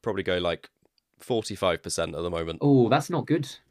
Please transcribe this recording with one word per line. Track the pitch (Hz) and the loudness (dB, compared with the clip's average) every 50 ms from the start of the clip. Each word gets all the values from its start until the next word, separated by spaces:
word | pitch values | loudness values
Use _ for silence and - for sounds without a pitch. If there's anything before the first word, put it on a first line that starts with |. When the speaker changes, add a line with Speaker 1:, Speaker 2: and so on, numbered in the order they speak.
Speaker 1:
probably | - 117 101 98 | -4 -4 -4 -2
go, | 90 95 90 90 | 0 0 0 0
like, | 87 87 82 - - - _ _ _ _ _ _ _ _ _ _ | 0 -2 -2 -4 -8 -20 _ _ _ _ _ _ _ _ _ _
forty-five | - - 127 113 107 - 104 - 101 92 85 82 | -4 -2 -2 -2 -2 -4 -6 -2 0 0 0 0
percent | - 85 - - 82 87 78 | -4 -6 -4 -4 -4 -4 -4
at | 73 | -6
the | 85 87 | -4 -4
moment. | 87 82 82 82 82 80 | -4 -4 -4 -4 -4 0
Speaker 2:
Oh, | - 143 139 131 120 110 | 4 4 6 6 6 6
that's | 127 151 147 - | 4 2 2 -2
not | 175 147 123 | -4 -4 -2
good. | - 147 165 143 - - - _ _ | -2 -2 -2 -2 -6 -12 -20 _ _